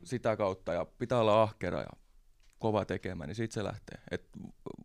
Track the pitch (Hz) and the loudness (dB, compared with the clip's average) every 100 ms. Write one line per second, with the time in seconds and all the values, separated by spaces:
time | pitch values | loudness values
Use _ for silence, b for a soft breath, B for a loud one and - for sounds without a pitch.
0 | 87 123 117 107 101 95 - 85 80 - | -6 -2 0 2 2 0 -2 -2 -2 -6
1 | 120 123 110 107 110 - 90 80 50 - | 0 4 6 6 6 2 -4 -2 -4 -12
2 | - - - - - - 113 107 95 95 | -20 -20 -20 -20 -20 -4 0 2 0 -2
3 | 98 90 71 101 113 113 98 101 - - | -4 -6 -6 -4 -4 -4 -4 -6 -12 -16
4 | - - - - - - - - | -8 -8 -8 -16 -16 -14 -14 -14